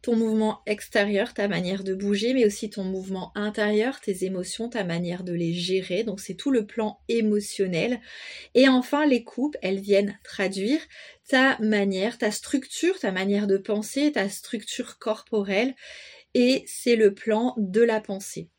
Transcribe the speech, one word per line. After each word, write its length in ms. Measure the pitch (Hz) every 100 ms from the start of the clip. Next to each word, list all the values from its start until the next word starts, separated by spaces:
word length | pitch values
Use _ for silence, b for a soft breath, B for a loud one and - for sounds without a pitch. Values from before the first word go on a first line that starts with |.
ton 160 | - 233
mouvement 420 | 226 220 214 214 -
extérieur, 680 | 208 - 226 202 202 240
ta 120 | - 202
manière 380 | 175 180 196
de 100 | 190
bouger, 400 | 190 202 202 226
mais 100 | 262
aussi 240 | 220 202 214
ton 140 | 208
mouvement 480 | 185 190 190 190 175 -
intérieur, 640 | 208 208 208 214 233 254
tes 240 | - 185
émotions, 440 | 185 185 190 - 233
ta 140 | 240
manière 400 | 185 170 175 180
de 100 | 180
les 200 | 170 170
gérer. 500 | 175 175 190 180 175
Donc 160 | 170 196
c'est 160 | -
tout 160 | 180 -
le 160 | 262 208
plan 320 | - 214 - _
émotionnel. 920 | 233 214 208 208 - 190 170 208 247 B B B B B -
Et 120 | 269
enfin, 380 | 254 254 294 302
les 160 | 247
coupes, 340 | - - 285 302
elles 180 | 190 196
viennent 380 | 202 196 202 202
traduire 560 | - - 190 190 202 302 - B B B _
ta 280 | 262 254 -
manière, 580 | 214 214 196 190 202 240
ta 140 | 220
structure, 680 | 208 - 277 - - 330 370
ta 140 | 214
manière 340 | 185 190 202 208
de 120 | 196
penser, 520 | 190 214 214 - 294
ta 180 | 294 196
structure 720 | - - 226 - - 247 -
corporelle. 760 | - 214 - 220 196 190 254 262 B B B B B
Et 300 | - 247 262 -
c'est 300 | - - 233
le 180 | 214
plan 400 | 196 - 214 240 240
de 260 | 196 196
la 180 | 233 220
pensée. 480 | 214 196 - - 165